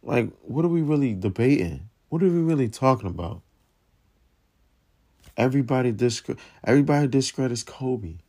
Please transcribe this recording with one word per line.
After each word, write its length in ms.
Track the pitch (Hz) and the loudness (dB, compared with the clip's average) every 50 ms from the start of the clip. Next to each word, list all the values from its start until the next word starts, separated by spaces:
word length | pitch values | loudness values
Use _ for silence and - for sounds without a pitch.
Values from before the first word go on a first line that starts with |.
| - | -6
like, 260 | - - 123 113 - - _ _ | -2 -2 -2 -2 -2 -8 _ _
what 200 | - 117 139 165 | -8 -2 0 0
are 60 | 175 | 0
we 140 | 170 165 156 | 0 0 0
really 320 | 147 151 147 139 127 107 | 0 2 2 2 0 -2
debating? 720 | 92 95 104 90 - 113 131 143 - 90 85 71 67 85 - _ _ _ _ | -2 -4 -4 -2 2 2 2 4 2 0 -4 -6 -10 -14 -16 _ _ _ _
What 120 | 156 165 | -2 0
are 80 | 190 185 | 2 2
we 120 | 170 170 | 2 2
really 280 | 165 160 160 143 131 110 | 2 2 2 0 0 -2
talking 380 | - - 135 131 131 113 - | -2 0 2 2 2 2 -2
about? 340 | 95 87 82 85 82 - 85 - _ _ _ _ _ _ _ _ _ _ _ _ _ _ _ _ _ _ _ _ _ _ _ _ _ _ _ _ _ _ _ _ _ _ _ _ - _ | -8 -6 -6 -8 -8 -8 -12 -16 _ _ _ _ _ _ _ _ _ _ _ _ _ _ _ _ _ _ _ _ _ _ _ _ _ _ _ _ _ _ _ _ _ _ _ _ -16 _
Everybody 560 | - 117 131 127 143 135 117 135 131 123 123 | 0 0 2 2 0 0 2 0 0 2 0
discre-, 460 | 113 107 120 120 110 - - - - - - - - - - | 0 2 0 0 0 -2 -6 -8 -10 -10 -10 -20 -20 -10 0
everybody 440 | - 120 143 143 131 147 143 147 | 4 4 4 6 4 4 2 2
discredits 560 | 135 127 135 131 - - - 131 127 123 117 - | 2 2 0 0 0 -4 -4 -4 -2 -4 -6 -8
Kobe. 540 | - - - 135 131 127 113 104 82 80 82 _ | -12 -12 -8 -4 -4 -4 -4 -6 -10 -12 -14 _